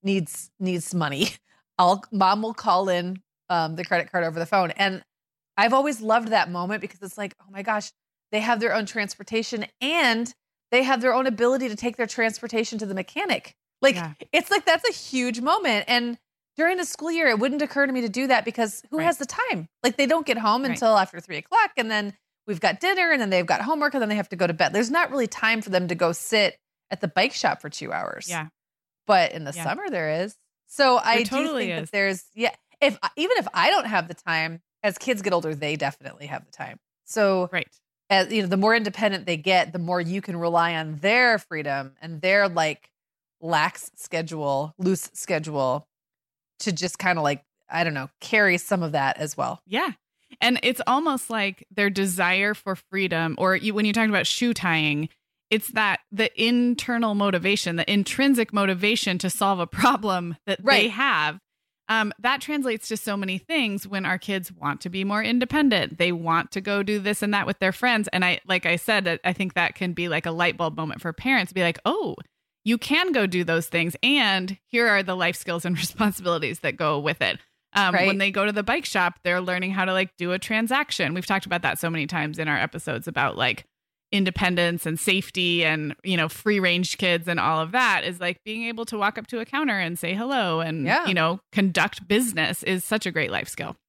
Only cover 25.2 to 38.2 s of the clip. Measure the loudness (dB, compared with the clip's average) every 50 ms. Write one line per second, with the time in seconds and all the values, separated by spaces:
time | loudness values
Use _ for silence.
25.2 | -2 -2 -2 -2 0 0 0 0 -2 0 0 0 0 0 0 0 2 0 0 -2
26.2 | -4 0 2 2 2 2 0 _ _ _ _ _ _ _ -8 -6 -6 -2 0 0
27.2 | 0 0 0 0 0 0 -2 -2 -8 -14 -12 -12 -8 -6 -6 -6 -6 -6 -8 -10
28.2 | -10 -8 -8 -8 -8 -10 _ _ _ _ _ _ _ _ _ _ _ 4 4 4
29.2 | 4 2 0 -6 -8 -8 -8 -6 -4 -4 -4 -4 -4 -4 -4 -2 -2 -2 -2 -2
30.2 | -2 -4 -8 _ _ _ _ _ _ _ 0 2 4 6 6 4 4 4 2 2
31.2 | 2 0 0 -2 -2 -2 -2 -2 -2 -2 -4 -6 -6 -4 -2 0 0 0 -2 -4
32.2 | -8 _ _ -2 -2 -2 -2 _ _ _ _ _ 2 2 2 0 -6 -6 _ -2
33.2 | 0 0 0 0 0 -2 0 2 4 4 4 2 0 0 -2 -2 -2 -2 -12 -12
34.2 | _ -4 -2 -2 -2 -4 -6 -12 _ _ _ _ -2 -2 -2 -2 -4 -4 -2 -2
35.2 | 0 0 0 0 0 -2 -6 -4 -4 -4 -4 -2 -4 -4 -6 _ -16 -18 -16 -16
36.2 | -14 -12 -12 -12 -12 _ -16 -16 -14 -14 -14 -18 _ _ _ _ _ -8 0 2
37.2 | 2 4 4 2 0 -2 -2 -6 -6 _ _ _ _ _ _ _ _ _ 2 2